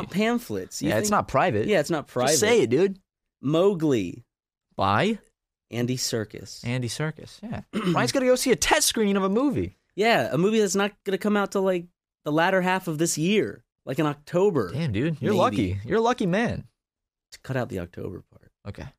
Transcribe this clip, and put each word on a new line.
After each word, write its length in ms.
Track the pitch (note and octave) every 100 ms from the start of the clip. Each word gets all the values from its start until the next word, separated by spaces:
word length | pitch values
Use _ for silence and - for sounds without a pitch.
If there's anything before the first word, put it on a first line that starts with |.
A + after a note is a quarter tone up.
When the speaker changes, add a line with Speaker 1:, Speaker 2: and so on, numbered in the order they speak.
| -
Speaker 1:
out 40 |
pamphlets. 680 | F3+ A3 A#3+ - G2+ F2+ -
You 60 | -
Speaker 2:
Yeah, 80 | G#3+
it's 120 | G#3
Speaker 1:
think 20 |
Speaker 2:
not 160 | G#3 G3
private. 380 | C3+ F3 G#2 D3+
Speaker 1:
Yeah, 140 | G3
it's 100 | C#3+
not 160 | D#3+ -
private. 220 | B2+ B2+
Speaker 2:
Just 100 | E3
say 220 | G#3+ A#3
it, 80 | B2
dude. 280 | C3 G3 G3 _ _ _ _
Speaker 1:
Mowgli. 840 | C3 D#3+ G3 F3+ D3+ A#2+ F#2 - - _ _ _ _ -
Speaker 2:
By? 420 | G2 G#2+ F#3 A3 _ _ _ _ -
Speaker 1:
Andy 260 | A2+ A#2+ B2+
Serkis. 680 | - A#2 G#2 - - - -
Speaker 2:
Andy 220 | B2+ A#2+
Serkis, 500 | - D#3 - - -
Speaker 1:
<clears throat> 20 |
Speaker 2:
yeah. 200 | G#3+ - - G#3 G3
Ryan's 200 | F3 A#3
gonna 140 | C#4 B3+
go 80 |
see 160 | B3+ C4
a 40 | G3+
test 320 | - D#4+ -
screening 280 | - G#3 G3
of 60 |
a 60 | F#3+
movie. 480 | G#3 C#4+ D#3 F2+ - _
Speaker 1:
Yeah, 340 | - A3 F#3+ A#2
a 60 | C#3
movie 200 | F#3+ A3
that's 140 | G3+
not 180 | G3 G3+ -
gonna 140 | - F#3+
come 180 | G#3 G#3
out 160 | G3
till, 100 | G3+
like, 240 | F#3+ F#3 F3 _ _ _
the 80 | D3+
latter 280 | D3+ F3 F#3+
half 260 | F3+ F#3 F3+
of 100 | D3+
this 180 | E3 D#3
year, 460 | E3 G#3+ A2+ - _ _ -
like, 120 | C3+
in 80 | D3+
October. 640 | C#3+ - E3+ G3+ D3+ G2+
Speaker 2:
Damn, 200 | C3 D#3+
dude. 260 | G2 D#3 D3+
You're 120 | F3+
Speaker 1:
Maybe. 80 | G3+
Speaker 2:
lucky. 380 | A3+ G3+ F#2+ G2
You're 140 | G#2 A3
a 40 |
lucky 240 | A3+ A#3+ F#3+
man. 400 | F#3+ A#3 G2+ - _ _ _ _ _ _
Speaker 1:
To 60 | -
cut 160 | - C3
out 120 | A2+
the 100 | G2
October 420 | F2 - G2+ F#2 -
part. 200 | - _ _ -
Speaker 2:
Okay. 180 | - -